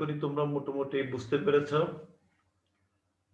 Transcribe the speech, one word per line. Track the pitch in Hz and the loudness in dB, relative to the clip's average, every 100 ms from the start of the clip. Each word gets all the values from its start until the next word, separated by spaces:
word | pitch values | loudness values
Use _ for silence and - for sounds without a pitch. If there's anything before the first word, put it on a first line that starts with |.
করি | 151 147 | -2 -2
তোমরা | 147 143 147 | -2 0 0
মোটামুটি | 143 139 139 135 139 127 | -2 -2 -4 -2 -2 -2
বুঝতে | 127 - 143 | -4 0 0
পেরেছ। | 143 143 143 151 170 - - _ _ _ _ _ _ _ _ _ _ _ _ | 4 4 4 2 0 -4 -16 _ _ _ _ _ _ _ _ _ _ _ _